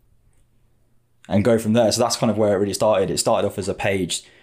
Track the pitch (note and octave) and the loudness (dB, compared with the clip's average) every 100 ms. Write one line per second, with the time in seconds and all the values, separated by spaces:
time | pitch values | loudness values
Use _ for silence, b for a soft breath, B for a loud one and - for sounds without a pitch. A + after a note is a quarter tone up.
0 | _ _ _ _ _ _ _ _ _ _ | _ _ _ _ _ _ _ _ _ _
1 | _ _ - F#2+ G#2 A2+ A2 A2+ A2 G2 | _ _ -4 0 2 2 2 2 2 2
2 | A#2 - B2 G2+ G#2 G2 G2+ F#2 A2 - | 0 0 -2 0 2 2 0 0 2 2
3 | F2 C#2 - G#2+ G2 G2+ F#2+ F2+ G#2 G2 | 0 -2 0 0 0 -4 -6 -4 -2 -2
4 | F2 - b b | -4 -6 b b